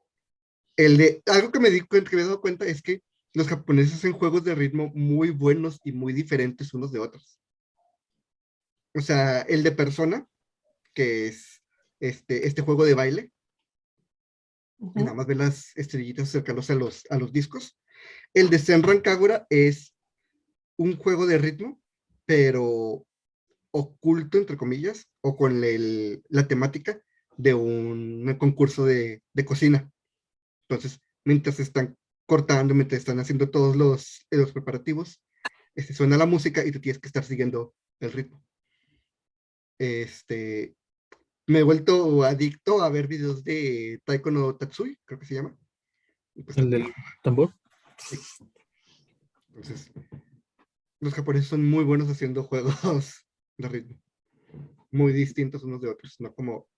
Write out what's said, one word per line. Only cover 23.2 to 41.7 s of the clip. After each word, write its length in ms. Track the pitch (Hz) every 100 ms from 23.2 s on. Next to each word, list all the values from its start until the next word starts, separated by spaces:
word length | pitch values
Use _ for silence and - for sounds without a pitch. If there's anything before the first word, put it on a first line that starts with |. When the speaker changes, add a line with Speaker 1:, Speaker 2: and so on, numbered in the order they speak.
| _ _ _ _ _
Speaker 1:
oculto, 640 | 151 143 _ 160 165 151 196
entre 200 | 202 143
comillas, 520 | 123 131 180 214 _ _
o 160 | 139 139
con 260 | 135 123
el, 580 | 120 113 110 110 107 104 -
la 220 | 139 139
temática 520 | 127 139 147 143 214 _ _ _ -
de 160 | 131
un 840 | 123 117 117 117 117 113 117 127 139
concurso 480 | 143 139 143 139 135
de, 380 | 127 117 110 _
de 120 | 139 139
cocina. 440 | 139 151 139 - _ _ _ _ _ _ _ -
Entonces, 320 | 123 131 - _ _ 143
mientras 340 | 147 147 143
están 360 | 131 131 123 - _ _ -
cortando, 480 | 156 147 135 139
mientras 260 | 139 139 123
están 200 | - 127
haciendo 320 | 131 135 139
todos 240 | 147 139 139
los, 500 | 143 131 - - _
los 200 | 151 135
preparativos, 720 | 139 135 123 139 151 170 - _ _ - - _ -
este, 180 | 139
suena 240 | 139 139 147
la 80 | 165
música 400 | 170 165 151 151
y 60 |
tú 100 | 131
tienes 180 | 135 131
que 80 | 139
estar 160 | 139
siguiendo 520 | 139 127 123 120 117 _ _ _
el 120 | 117
ritmo. 320 | 127 135 - _ _ _ _ _ _ _ _ _ _ _ _ _ -
Este, 1000 | 127 117 117 - - 113 110 107 - _ _ _ _ _ _ _ -
me 120 | 156
he 40 |
vuelto 600 | 147